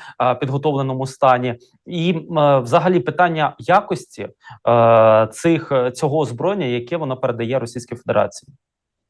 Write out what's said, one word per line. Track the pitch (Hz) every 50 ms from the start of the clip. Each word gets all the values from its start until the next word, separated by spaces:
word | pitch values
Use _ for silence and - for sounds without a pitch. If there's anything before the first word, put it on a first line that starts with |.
| - - - -
е, | - 123 123
підготовленому | - 147 131 135 143 147 156 143 135 135 131 131 131 131 135
стані. | - - 139 131 127 123 123 127 117 - _ _ _ _ _
І, | - 175 175 160 180
м, | 185 160 156 - 170 156
е, | 147 143 139 135
взагалі | 120 117 143 170 151 185 185 175
питання | 180 160 139 143 180 175 165 156 151 - - -
якості, | 120 113 175 202 202 - - - - - - - 101 - - _ _ - - - - -
е, | 117 117 117 117 117 113 110 113 110 110 110 110
цих, | - - - 170 165 151 - -
е, | 139 131 123 127
цього | 123 - 160 143 139 160
озброєння, | 147 120 120 117 147 180 202 202 160
яке | 127 120 120 120 - - 127
вона | 143 135 131
передає | 127 139 127 117 113 120 113 127 131
Російській | 120 117 - 127 113 - 120
Федерації. | 117 - - - - - - - - - - _ _ _ _ _ _ _ _ _ _ _ _